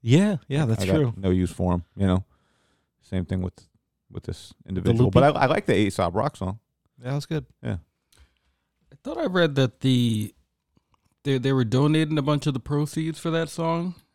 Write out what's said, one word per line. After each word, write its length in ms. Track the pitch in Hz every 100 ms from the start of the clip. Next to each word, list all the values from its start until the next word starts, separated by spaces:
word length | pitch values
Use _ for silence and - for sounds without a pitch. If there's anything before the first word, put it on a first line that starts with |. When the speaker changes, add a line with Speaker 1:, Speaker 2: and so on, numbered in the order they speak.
Speaker 1:
Yeah, 340 | 120 143 202 180 _
yeah, 160 | 139
Speaker 2:
I, 20 | 139
Speaker 1:
that's 160 | 113
Speaker 2:
I 40 | 95
got 80 | 156
Speaker 1:
true. 180 | 131 104
Speaker 2:
no 140 | 95
use 200 | 90 92
for 240 | - 90
him, 100 | 90 - -
you 100 | 98
know? 180 | 92 - _ _ _ _ _ _ _
Same 220 | _ 92
thing 160 | 87 95
with, 120 | 90 - _ _ _ _ _
with 140 | -
this 280 | - 90 - -
Speaker 1:
The 60 | -
Speaker 2:
individual. 360 | 92 90 113 101
Speaker 1:
Loopy? 40 | 95
Speaker 2:
But 160 | 139 143
I, 40 |
I 40 | 131
like 200 | 156 -
the 100 | 98
Aesop 380 | 104 - 87
Rock 220 | 90 139 -
song. 220 | 92 107 _ _ _ _
Speaker 1:
Yeah, 120 | 123
that 40 |
was 120 | 139 -
good. 200 | 160 131 _
Speaker 2:
Yeah. 140 | 123 98 _ _ _ _ _ _ _ _ _ _ _
Speaker 3:
I 40 | - 254
thought 120 | 330
I 80 | 311
read 280 | 185 170
that 260 | 139 127 _
the, 540 | 135 127 120 110 107 _ _ _ _ _ _ _ _ _
they, 160 | - 135
they 140 | 135
were 120 | 135
donating 540 | 117 127 147 156 156 156
a 40 |
bunch 240 | 139 147 151
of 60 |
the 60 | 127
proceeds 600 | - 147 147 - 160 160
for 100 | 170
that 180 | 165 165
song. 460 | - 165 165 175 170 _